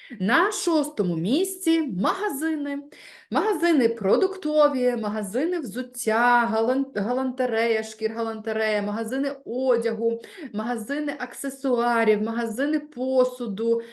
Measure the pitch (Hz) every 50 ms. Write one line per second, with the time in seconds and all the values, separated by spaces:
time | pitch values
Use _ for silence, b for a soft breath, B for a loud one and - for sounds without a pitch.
0 | B B 240 B 185 208 247 311 381 440 415 - - 349 320 302 277 294 - -
1 | 190 180 170 160 165 202 262 339 381 381 - - - 330 330 330 311 262 185 175
2 | 220 320 427 - 415 392 277 262 311 320 320 294 285 285 285 285 285 - B B
3 | B B B B B B 214 285 381 440 381 294 330 349 330 277 233 226 226 -
4 | 190 190 226 277 381 381 - - - 302 302 302 294 277 247 254 247 247 240 220
5 | 214 208 214 220 202 185 190 254 311 359 359 339 277 196 180 247 247 247 - -
6 | - 214 214 226 240 247 240 240 233 208 214 220 226 240 262 269 269 - - -
7 | 196 220 247 262 262 262 247 262 254 240 226 220 233 233 226 220 214 220 - -
8 | 220 214 226 226 226 220 220 214 214 220 214 220 220 214 214 208 196 208 208 233
9 | 226 208 254 269 285 277 277 - - 220 240 254 262 262 233 208 - 226 202 196
10 | 233 226 226 226 B B B 370 311 214 202 208 214 240 247 214 202 240 285 294
11 | 302 294 285 - 254 240 - - - 277 277 - - 269 247 233 240 240 233 226
12 | 226 214 214 202 214 226 226 233 233 220 202 247 277 294 311 294 - - - 240
13 | 254 262 262 262 247 254 - - 240 208 190 202 233 233 233 233 233 B